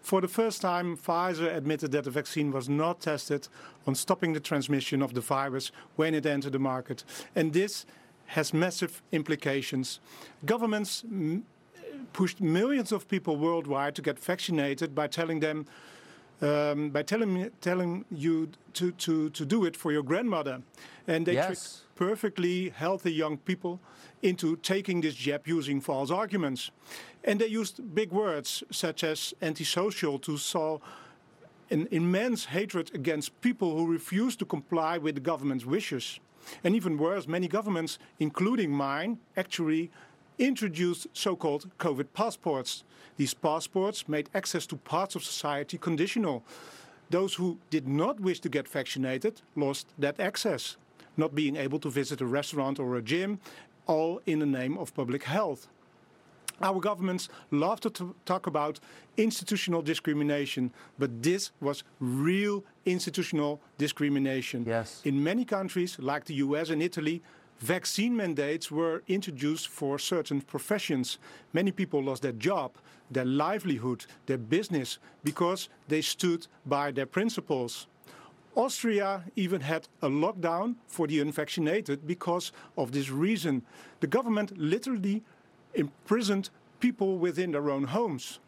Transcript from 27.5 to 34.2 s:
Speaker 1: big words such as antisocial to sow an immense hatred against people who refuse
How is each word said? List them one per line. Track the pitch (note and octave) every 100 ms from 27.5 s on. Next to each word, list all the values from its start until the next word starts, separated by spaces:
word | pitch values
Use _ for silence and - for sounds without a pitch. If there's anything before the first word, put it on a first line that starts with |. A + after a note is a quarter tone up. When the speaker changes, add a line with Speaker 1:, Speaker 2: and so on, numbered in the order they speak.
| A3 G3+ - B3+
Speaker 1:
big | E3 G#3+
words | F#3 G#3 D3+ B2+ - -
such | - E3+ D#3
as | D#3+ D#3 - -
antisocial | E3 D3+ D3+ F3 G3+ F#3+ D3+ C#3
to | D3 D3
sow | - F3+ D#3 D#3 - - - - - - - - -
an | D3+ E3
immense | E3 F3 F3+ B3 A3+ -
hatred | D#3+ G#3+ G#3 -
against | F#3 C#3 D#3 C#3+ -
people | A#3+ B3 F3+ D#3
who | E3
refuse | E3 E3 F#3